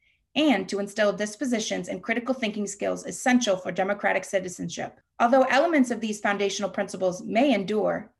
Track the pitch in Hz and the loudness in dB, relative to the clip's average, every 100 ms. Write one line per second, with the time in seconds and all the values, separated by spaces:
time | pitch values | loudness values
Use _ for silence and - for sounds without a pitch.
0 | _ _ _ - 302 202 185 202 202 214 | _ _ _ 2 4 4 0 -4 -4 0
1 | 208 190 208 - 277 233 - 190 180 190 | 0 2 -4 -4 -2 -2 -2 -4 -6 -6
2 | - 226 233 254 214 208 202 - 196 180 | -4 -2 -2 -2 -4 -4 -6 -4 -4 -4
3 | 185 185 254 247 214 185 190 180 190 208 | -6 -2 4 4 4 0 -2 -2 -2 0
4 | 202 190 185 196 185 175 175 - - - | 0 0 -2 -4 -4 -8 -8 -8 -10 -12
5 | _ - 233 262 - 254 339 311 247 214 | _ 0 4 6 6 4 4 4 2 0
6 | 214 208 214 202 202 196 196 196 190 185 | -4 -2 -2 0 0 -2 -4 -4 -6 -2
7 | 185 175 - 202 285 214 190 208 180 170 | -2 -2 -2 2 4 2 0 0 0 -2
8 | - | -6